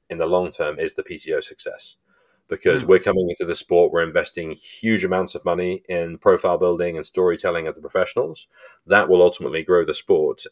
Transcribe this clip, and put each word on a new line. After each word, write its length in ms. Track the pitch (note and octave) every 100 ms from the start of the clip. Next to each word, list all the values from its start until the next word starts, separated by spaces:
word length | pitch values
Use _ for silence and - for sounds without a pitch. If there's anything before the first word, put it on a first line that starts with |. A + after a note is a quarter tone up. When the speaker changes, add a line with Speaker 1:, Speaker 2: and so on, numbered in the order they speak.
| -
Speaker 1:
in 80 | E2+
the 80 |
long 260 | E2 F2+ F2+
term 280 | - D2+ D2+
is 160 | D#2+
the 80 | -
P 160 | - E2
T 160 | D#2+
O 60 | D2+
success. 560 | - - - - - - _ _ _ _ -
Because 340 | - F#2+ D#2+
Speaker 2:
Mm. 60 | D#2
Speaker 1:
we're 100 | F#2
coming 320 | G2+ F#2+ F2+
into 140 | F2
the 100 | E2+
sport, 380 | E2+ - F2 E2+
we're 100 | E2
investing 480 | E2 E2 D#2 - D#2+
huge 540 | D#2 - - A2+ G#2+
amounts 320 | F2+ F#2 F2+ F2
of 80 |
money 400 | F2+ F2 F2+ F#2 -
in 300 | F2+ E2+ E2
profile 400 | G#2 F2+ F#2+ F2
building 380 | F2+ E2+ F2 D#2+
and 100 | D2+
storytelling 640 | - F#2 E2+ F#2 E2+ D#2+
of 80 | D#2
the 40 |
professionals. 680 | D2+ F#2+ F2+ - E2 D#2+ - _ - _
That 240 | - G2 G#2
will 140 | F2+
ultimately 400 | F2 - D2 D#2+
grow 220 | D#2+ F2
the 100 | D#2
sport. 480 | D2+ - F2 D2+ - -